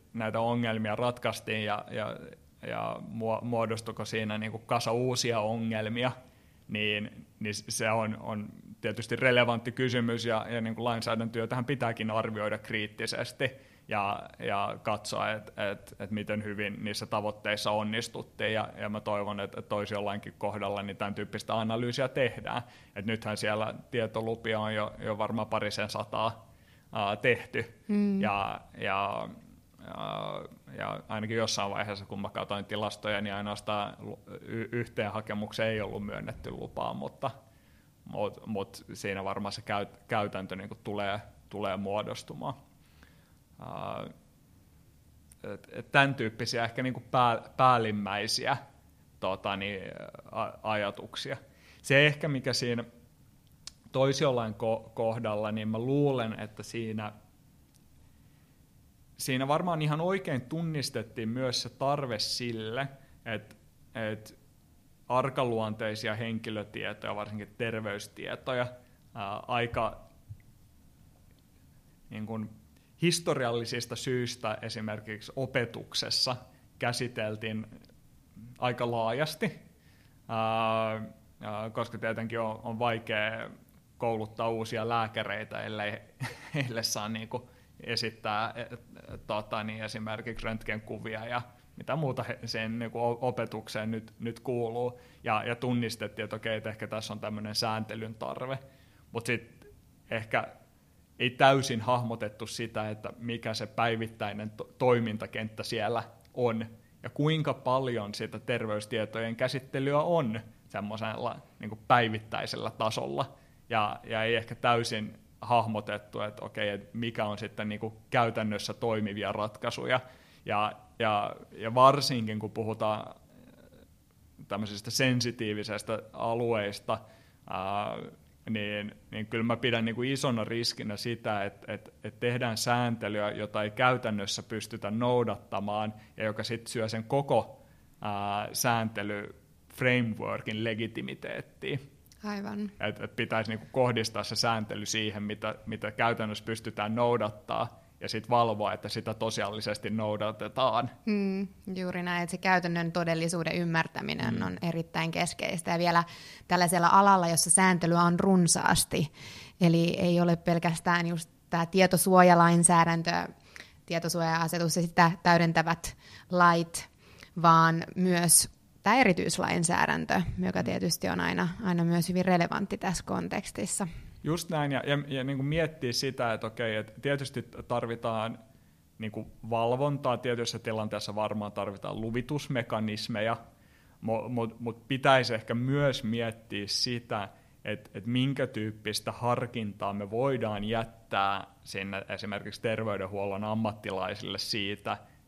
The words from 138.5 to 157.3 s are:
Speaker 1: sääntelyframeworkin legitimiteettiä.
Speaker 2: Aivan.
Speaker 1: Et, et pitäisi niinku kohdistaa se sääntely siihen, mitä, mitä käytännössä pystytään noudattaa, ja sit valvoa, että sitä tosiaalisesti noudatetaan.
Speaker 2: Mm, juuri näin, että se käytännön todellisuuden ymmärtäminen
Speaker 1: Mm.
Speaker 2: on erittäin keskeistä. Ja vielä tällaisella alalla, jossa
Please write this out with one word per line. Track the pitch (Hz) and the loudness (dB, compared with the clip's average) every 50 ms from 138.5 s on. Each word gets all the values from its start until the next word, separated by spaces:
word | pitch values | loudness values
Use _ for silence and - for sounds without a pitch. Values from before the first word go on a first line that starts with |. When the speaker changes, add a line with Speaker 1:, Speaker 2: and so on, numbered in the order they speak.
| - | -4
Speaker 1:
sääntelyframeworkin | - - 123 117 113 110 110 110 104 101 104 104 101 104 - - - - - - - - - - - 127 127 123 123 120 113 104 107 107 104 107 - - 117 110 107 113 | 0 2 2 2 2 2 0 -2 -4 -4 -4 -4 -6 -6 -10 -14 -18 -20 -20 -20 -20 -20 -20 -6 0 2 4 4 4 2 0 -2 -4 -4 -4 -4 -4 -4 -4 -4 -2 -2
legitimiteettiä. | 117 110 107 113 113 117 131 127 131 135 - - - - 123 - - - - - 135 143 139 - - - - - - - - 214 | -2 0 -2 -4 -4 -4 -6 -6 -6 -8 -8 -8 -8 -8 -8 -10 -12 -16 -10 -6 -4 -4 -6 -6 -10 -18 -20 -20 -20 -20 -12 -8
Speaker 2:
Aivan. | 208 208 202 202 220 208 208 214 196 - - | -8 -6 -6 -6 -6 -6 -6 -6 -6 -6 -4
Speaker 1:
Et, | - 107 107 - | -4 -4 -4 -4
et | 107 107 - | -8 -8 -4
pitäisi | - 113 - 120 113 107 110 | -4 -2 0 0 0 0 -2
niinku | 110 107 - - | -4 -6 -8 -4
kohdistaa | - 131 123 123 117 113 110 - - 104 101 | 0 2 2 4 4 2 0 0 -2 -4 -4
se | - 117 | -2 -2
sääntely | - 123 117 113 110 107 - 104 104 104 | 0 2 2 2 0 -2 -4 -6 -6 -4
siihen, | - - 110 107 107 101 104 104 | -2 -2 0 0 -2 -2 -4 -4
mitä, | 104 107 101 104 107 - - - | -4 -4 -4 -4 -4 -6 -6 -8
mitä | 113 113 107 - 107 | -8 -6 -6 -6 -6
käytännössä | 107 - 117 117 117 - 110 107 104 101 - | 0 2 2 2 2 2 -2 -4 -4 -6 -4
pystytään | 113 113 110 - 110 - 104 104 107 110 | -6 -6 -4 -6 -6 -4 -2 -2 0 2
noudattaa, | 120 120 120 120 113 107 107 110 - - - 113 110 117 113 - - - - - - | 2 4 4 4 4 2 0 -2 -6 -8 -4 -2 -2 -2 -4 -6 -12 -20 -20 -14 -10
ja | - - | -8 -6
sit | - 110 - - | -4 -6 0 2
valvoa, | 120 117 117 113 107 104 104 98 98 | 4 6 6 4 4 2 0 0 -2
että | - - 104 | -4 -6 -6
sitä | - 113 - 113 110 | -6 -4 -4 -4 -4
tosiaalisesti | - 110 113 107 113 104 101 107 107 104 104 104 - - 101 | -2 -2 -2 0 0 -2 -2 -2 -4 -4 -4 -4 -4 -4 -2
noudatetaan. | 107 110 107 107 107 101 107 107 110 - 110 104 - 127 131 123 110 117 123 120 - - - | -2 0 0 0 0 0 -2 -2 -2 -4 -8 -4 0 2 2 4 4 2 0 0 -6 -6 -2
Speaker 2:
Mm, | 220 208 202 196 196 190 196 202 190 - - - 196 185 | -2 0 0 0 0 -2 -2 -4 -6 -8 -12 -10 -8 -6
juuri | 185 185 180 180 180 175 | -4 -4 -4 -4 -4 -2
näin, | 180 175 175 175 | -2 -2 -2 -2
että | 170 | -2
se | 185 | -4
käytännön | 175 - 190 185 180 180 175 170 170 170 165 | 0 4 4 4 6 4 2 0 0 0 0
todellisuuden | 165 175 170 165 165 160 165 165 175 170 160 156 - | 0 0 2 2 2 2 0 0 0 0 0 0 0
ymmärtäminen | 175 175 170 165 165 160 - - - - 139 151 160 170 - - | 0 0 2 2 2 2 0 -2 -4 -4 -4 -2 -2 0 -2 0
Speaker 1:
Mm. | - | 0
Speaker 2:
on | - 92 90 - | -2 -2 -4 -2
erittäin | 175 170 160 165 165 - - 170 160 165 | -2 -2 -2 -2 -4 -4 -2 -2 -2 0
keskeistä. | 165 175 175 165 - - - - - 165 - 185 | 0 0 0 -2 -2 -2 -2 -2 -2 -2 -2 -2
Ja | 170 170 | 0 2
vielä | 175 175 170 170 170 - - - - - - - - | 4 4 4 4 2 2 -4 -14 -18 -18 -18 -18 -2
tällaisella | - 180 180 180 165 185 175 170 | 0 4 4 4 4 6 6 8
alalla, | - - 196 202 202 196 185 170 | 10 10 10 10 10 8 8 8
jossa | 170 | 4